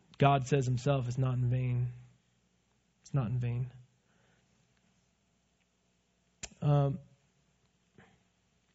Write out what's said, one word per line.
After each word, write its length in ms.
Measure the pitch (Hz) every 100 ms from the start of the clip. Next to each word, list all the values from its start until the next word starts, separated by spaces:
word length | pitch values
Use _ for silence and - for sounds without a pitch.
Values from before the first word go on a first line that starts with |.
| _ -
God 300 | 139 139 127
says 180 | 143
himself, 420 | 127 123 143 139 123
"It's 100 | 123
not 160 | 131
in 160 | 123 123
vain." 380 | 127 127 123 123 - - _ _ _ _ _ _ _ _ _
It's 100 | -
not 140 | 143 107
in 120 | 123
vain. 320 | 120 120 127 - - _ _ _ _ _ _ _ _ _ _ _ _ _ _ _ _ _ _ _ _ _ _ _ _ _ - -
Um, 360 | 151 143 139 135 - _ _ _ _ _ _ _ _ - - _ _ _ _ _ _